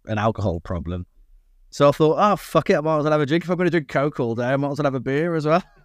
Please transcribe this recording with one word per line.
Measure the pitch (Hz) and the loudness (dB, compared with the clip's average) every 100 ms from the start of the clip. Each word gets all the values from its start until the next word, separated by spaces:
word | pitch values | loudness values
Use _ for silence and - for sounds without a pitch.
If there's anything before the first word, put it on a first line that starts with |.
| - | -6
an | 107 | -2
alcohol | 110 104 101 85 | -2 0 -2 -4
problem. | - 87 76 90 90 _ _ - _ _ _ | -4 -6 -6 -8 -10 _ _ -20 _ _ _
So | - 143 | 2 2
I | |
thought, | 139 156 151 | 4 2 4
"Oh, | 208 | 2
fuck | 190 - 165 - | 0 0 0 2
it, | 180 | 2
I | |
might | 151 156 | 2 0
as | |
well | 147 | 2
have | 151 | 0
a | 143 | 2
drink. | 170 | 0
If | 175 | 0
I'm | 175 | 0
gonna | 180 | 0
drink | 165 143 | 0 -2
Coke | 147 143 147 | -2 -2 -2
all | 120 | -4
day, | 117 123 | -2 0
I | 139 | 0
might | 139 | -2
as | 143 | -2
well | 147 | -2
have | 131 | -2
a | |
beer | 127 139 170 165 | -2 -2 -2 -2
as | 151 | 0
well." | 165 - _ | 0 -2 _